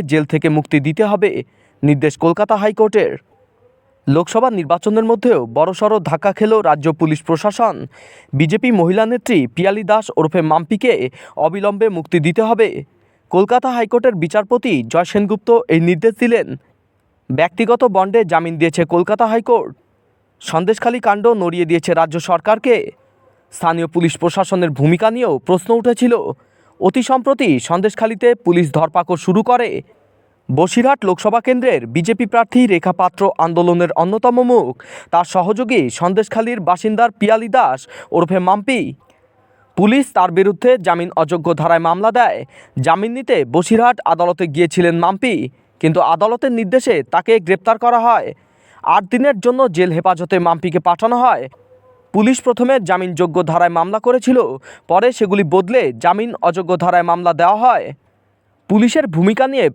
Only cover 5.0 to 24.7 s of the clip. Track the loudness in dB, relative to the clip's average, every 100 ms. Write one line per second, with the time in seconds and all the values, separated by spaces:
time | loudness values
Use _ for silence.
5 | 0 0 2 0 0 -2 -2 0 0 0
6 | -2 -2 -2 0 2 2 2 0 0 0
7 | 0 -2 -2 -2 -2 -2 -2 -4 -12 -18
8 | -20 -20 _ -2 0 0 0 2 2 0
9 | 0 -2 0 0 0 -2 -2 -2 0 -2
10 | -2 -2 0 0 0 0 -2 -2 0 0
11 | -2 -10 -16 -4 -4 -2 -4 0 -2 -2
12 | -4 -2 0 0 0 2 0 -2 -14 _
13 | _ _ -4 0 2 0 0 -4 -2 0
14 | 0 -2 -2 -2 0 -2 0 -2 -2 -2
15 | -2 -2 -2 -2 2 0 2 0 2 0
16 | 0 0 0 0 -2 -10 _ _ _ _
17 | _ _ -8 -2 -2 0 0 2 2 0
18 | 0 0 2 0 -2 -2 -2 0 0 0
19 | 0 0 0 0 0 0 -2 -12 _ _
20 | _ _ _ _ -6 -2 0 0 0 -2
21 | 0 2 2 2 0 -2 0 0 0 0
22 | 0 -2 -2 -2 0 0 2 0 -2 -12
23 | _ _ _ _ _ -6 -2 -2 -2 0
24 | -2 0 -4 -2 -2 0 -2